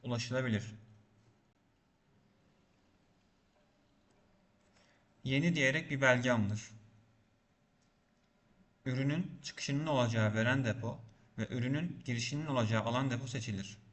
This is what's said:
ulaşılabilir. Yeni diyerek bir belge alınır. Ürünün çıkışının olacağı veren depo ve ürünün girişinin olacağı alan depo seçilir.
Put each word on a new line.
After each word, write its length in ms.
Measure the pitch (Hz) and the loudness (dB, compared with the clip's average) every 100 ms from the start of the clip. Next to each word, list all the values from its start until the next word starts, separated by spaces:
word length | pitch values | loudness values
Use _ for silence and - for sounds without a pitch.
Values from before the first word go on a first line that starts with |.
ulaşılabilir. 720 | 127 120 - 127 127 104 - - - - _ _ _ _ _ _ _ _ _ _ _ _ _ _ _ _ _ _ _ _ _ _ _ _ _ _ _ _ _ _ _ _ _ _ _ _ _ _ _ _ _ _ | -2 -4 -2 -2 0 -2 -2 -14 -20 -20 _ _ _ _ _ _ _ _ _ _ _ _ _ _ _ _ _ _ _ _ _ _ _ _ _ _ _ _ _ _ _ _ _ _ _ _ _ _ _ _ _ _
Yeni 320 | 131 135 170 160 | 0 2 4 4
diyerek 360 | 135 147 165 | 4 2 -2
bir 100 | 139 | 2
belge 300 | 135 127 123 | 4 6 4
alınır. 400 | 120 101 107 - - - - _ _ _ _ _ _ _ _ _ _ _ _ _ _ _ _ _ _ 131 | 2 2 -2 -8 -20 -20 -20 _ _ _ _ _ _ _ _ _ _ _ _ _ _ _ _ _ _ -4
Ürünün 540 | 127 135 156 185 - | 0 0 0 -4 -8
çıkışının 440 | - - - 139 160 | -14 -10 -4 -2 2
olacağı 460 | 139 120 117 107 | 2 4 4 2
veren 320 | 110 117 135 120 | 4 2 2 0
depo 340 | - 113 - - - - - | -2 -6 -8 -14 -20 -16 -8
ve 100 | 113 | -4
ürünün 520 | 127 123 143 175 - - | -2 -2 -2 -4 -8 -6
girişinin 400 | 117 117 143 156 | -4 -2 -4 -2
olacağı 380 | 127 110 113 | 0 2 2
alan 280 | 107 123 135 | 2 0 0
depo 160 | 120 - | -2 -4
seçilir. 500 | 113 110 98 95 - - | -6 -6 -6 -8 -14 -20